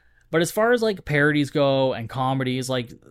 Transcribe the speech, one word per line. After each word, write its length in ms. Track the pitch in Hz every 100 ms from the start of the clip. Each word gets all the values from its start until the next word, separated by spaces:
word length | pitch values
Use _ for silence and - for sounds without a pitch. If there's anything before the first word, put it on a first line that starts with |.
| _ _ _
but 120 | 160
as 100 | 170
far 220 | - 226
as, 80 | 247
like, 220 | 220 196 -
parodies 440 | 147 147 147 143
go 440 | 151 139 135 131
and 160 | 117 120
comedies, 600 | 139 131 135 127 127 127
like, 220 | 127 123 - -